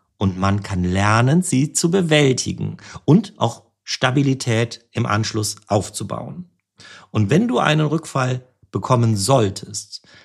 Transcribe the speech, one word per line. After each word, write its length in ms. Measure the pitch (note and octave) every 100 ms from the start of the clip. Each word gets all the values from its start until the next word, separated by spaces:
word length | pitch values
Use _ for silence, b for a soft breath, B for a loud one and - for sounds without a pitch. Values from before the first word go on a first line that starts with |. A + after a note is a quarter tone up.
| _ _
und 200 | G2 F#2
man 260 | F#2+ G2+
kann 200 | G2 F#2+
lernen, 580 | F2+ F#2 G#2 A2 B2 E3
sie 320 | F3+ C3 D3+
zu 180 | - F3
bewältigen 840 | G3 E3+ D3+ C#3+ B2+ - - G#2 - B B -
und 280 | F#3 - -
auch 260 | A#2 - _ _
Stabilität 1000 | - - B2+ C3 C3+ C3 - A2+ A#2 - _
im 140 | - A#2
Anschluss 520 | G#2 G#2+ A2 G#2+ - _
aufzubauen. 840 | G2+ F#2 - G2+ - - D#3 F3+ _ _ _ B B B
Und 180 | A2 G2+
wenn 180 | D#3+ A#3+
du 120 | B3
einen 260 | C#3+ D#3 D#3
Rückfall 640 | D#3 - C#3+ B2+ B2+ - _ _
bekommen 440 | G2+ - B2+ A#2 G#2
solltest, 920 | G2 C3+ G2+ F#2+ - G#2 - - b b